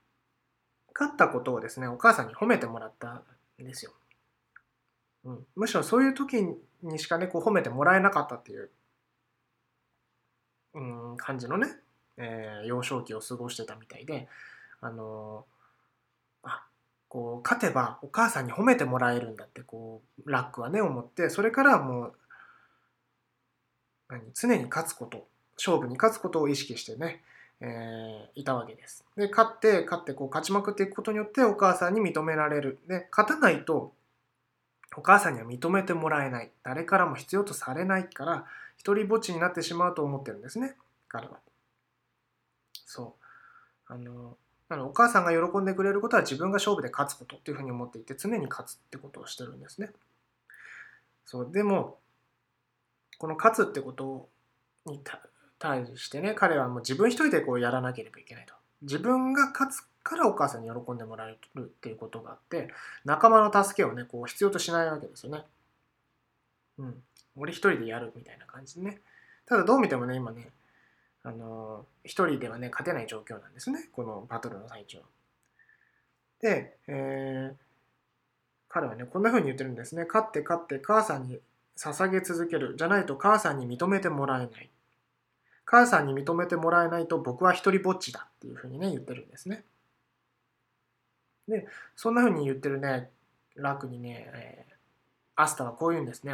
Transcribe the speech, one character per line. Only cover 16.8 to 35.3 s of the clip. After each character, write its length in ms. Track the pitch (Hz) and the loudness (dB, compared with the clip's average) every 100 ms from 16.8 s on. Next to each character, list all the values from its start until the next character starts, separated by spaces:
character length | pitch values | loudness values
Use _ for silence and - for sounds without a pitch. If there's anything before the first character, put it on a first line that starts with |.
| _ _ _ | _ _ _
こ 320 | 123 117 120 | -10 -8 -4
う、 20 | |
勝 160 | - 240 | -2 0
て 120 | 180 | 0
ば 280 | 131 113 - | 0 -2 -6
お 40 | 147 | -4
母 220 | - 233 | 2 2
さ 100 | 143 | 0
ん 60 | 123 | -4
に 80 | |
褒 100 | - | 2
め 140 | 247 247 | 4 4
て 80 | 131 | 4
も 140 | 127 | 2
ら 120 | 123 | 2
え 80 | 123 | 0
る 120 | 113 | -4
ん 40 | 107 | -12
だ 100 | - | -18
っ 20 | |
て、 140 | - | -20
こ 380 | - 113 113 113 _ - 139 | -16 -16 -14 -16 _ -14 -2
う、 60 | |
ラ 100 | 131 | -2
ッ 100 | 127 | -2
ク 100 | 123 | -6
は 80 | 120 | -4
ね、 120 | 202 | 0
思 200 | 180 123 | 0 -2
っ 40 | - | -8
て、 240 | - 165 | -2 0
そ 120 | - | 2
れ 100 | 220 | 2
か 120 | 269 | 6
ら 180 | 277 196 | 6 6
も 240 | 135 123 117 | 4 -4 -6
う、 80 | - _ - - _ _ _ _ _ _ _ _ _ _ _ _ _ _ _ - | -12 _ -20 -20 _ _ _ _ _ _ _ _ _ _ _ _ _ _ _ -16
何、 140 | 120 - | -16 -12
常 240 | - 240 196 | -2 2 2
に 100 | 123 | 2
勝 200 | 160 - | -4 -4
つ 40 | |
こ 140 | - 120 | -8 -10
と、 200 | - - _ _ - | -12 -16 _ _ -4
勝 240 | 190 160 | 2 2
負 60 | 123 | 2
に 100 | 127 | 2
勝 160 | 220 | 2
つ 60 | 220 | 2
こ 100 | 180 | -2
と 100 | 165 | 0
を 60 | 147 | 2
意 80 | 135 | 0
識 220 | - 117 | -4 -8
し 80 | - | -10
て 100 | 117 | -8
ね、 260 | 165 - _ - - - | -8 -8 _ -20 -20 -14
え 720 | 120 117 117 113 110 107 104 - | -10 -8 -8 -10 -10 -14 -14 -8
ー、 40 | |
い 40 | 135 | -4
た 100 | 123 | -4
わ 100 | 110 | -6
け 100 | - | -14
で 120 | - | -20
す。 160 | - _ 202 | -20 _ -4
で、 120 | 202 | 0
勝 180 | 220 226 | 4 2
っ 80 | - | 4
て、 240 | 220 185 | 4 4
勝 160 | - 165 | 2 -4
っ 40 | - | -6
て、 80 | |
こ 120 | 131 135 | -8 -6
う、 20 | |
勝 160 | 156 170 | -4 0
ち 60 | |
ま 80 | 202 | 0
く 100 | 202 | 0
っ 20 | 202 | 0
て 80 | |
い 40 | 190 | -2
く 80 | - | -2
こ 60 | |
と 100 | 220 | -4
に 60 | 214 | -4
よ 80 | 208 | -2
っ 60 | |
て 120 | 269 | 2
お 120 | 233 208 | 4 6
母 180 | 190 | 4
さ 160 | 180 180 | 4 2
ん 60 | 214 | 2
に 60 | |
認 200 | 185 160 | 0 0
め 120 | 160 156 | 0 2
ら 120 | 151 | 2
れ 140 | 147 | 0
る。 180 | 139 - 170 | -2 -6 -6
で、 220 | 180 - | -6 -2
勝 240 | - 214 302 | 2 2 6
た 40 | |
な 100 | 214 | 4
い 160 | 147 - | 4 0
と、 280 | 147 - _ _ _ _ _ _ _ _ _ - - | -2 -2 _ _ _ _ _ _ _ _ _ -18 0
お 60 | |
母 180 | 170 202 | 6 8
さ 100 | |
ん 60 | 170 | 6